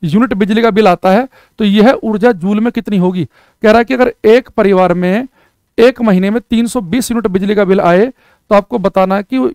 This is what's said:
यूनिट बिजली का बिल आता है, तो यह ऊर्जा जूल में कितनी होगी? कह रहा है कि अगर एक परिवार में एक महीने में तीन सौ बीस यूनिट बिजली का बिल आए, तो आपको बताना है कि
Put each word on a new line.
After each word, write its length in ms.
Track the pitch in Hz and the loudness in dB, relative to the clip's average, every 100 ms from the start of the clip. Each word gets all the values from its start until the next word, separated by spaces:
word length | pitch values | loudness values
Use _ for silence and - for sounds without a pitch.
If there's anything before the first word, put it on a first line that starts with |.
यूनिट 320 | 165 202 240 | -2 0 0
बिजली 280 | 196 202 214 | -2 -2 0
का 80 | 226 | 0
बिल 180 | 208 202 | 2 2
आता 220 | 170 190 | 2 2
है, 160 | 208 262 _ _ - | 0 -2 _ _ -4
तो 60 | |
यह 260 | 208 208 220 | 0 4 4
ऊर्जा 380 | - 220 208 240 | 2 -4 0 0
जूल 260 | 185 190 208 | 0 -2 -2
में 100 | 240 | -2
कितनी 260 | 240 - 202 | -4 -4 -2
होगी? 260 | 185 180 | -2 -4
कह 460 | 135 _ _ _ 214 | -8 _ _ _ 2
रहा 80 | 226 | 2
है 60 | |
कि 100 | 240 | 0
अगर 180 | 247 247 - 214 | -2 -2 0 2
एक 220 | 247 - | 2 0
परिवार 440 | - 202 185 180 | -2 0 2 0
में 320 | 180 180 208 269 _ _ _ _ - | -2 -2 -4 -6 _ _ _ _ 0
एक 220 | 240 269 | 0 2
महीने 280 | 226 185 196 | 0 0 0
में 100 | 233 | -4
तीन 240 | - 226 233 | -4 -4 -2
सौ 140 | 247 | -6
बीस 280 | 170 247 - | -4 -6 -4
यूनिट 160 | 233 202 | -4 -2
बिजली 260 | 180 196 | -2 -2
का 100 | 208 | 0
बिल 160 | 190 190 | 0 2
आए, 260 | 170 180 254 | 2 2 0
तो 480 | - _ _ - | -4 _ _ -2
आपको 240 | 202 - 240 | -2 0 -4
बताना 360 | 190 190 190 196 | -2 -2 -2 -2
है 60 | |
कि 280 | 196 262 254 | -4 -6 -6